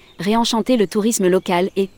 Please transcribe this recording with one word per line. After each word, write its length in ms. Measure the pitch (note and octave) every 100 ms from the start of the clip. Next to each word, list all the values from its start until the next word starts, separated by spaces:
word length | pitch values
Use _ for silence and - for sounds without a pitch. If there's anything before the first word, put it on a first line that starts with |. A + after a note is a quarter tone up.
| _ _
réenchanter 560 | E3+ A3+ A#3+ A3+ G3+ B3
le 120 | F#3+
tourisme 400 | A3 G#3 A3 F#3
local 400 | F#3 - F3 F#3+ -
et 120 | G3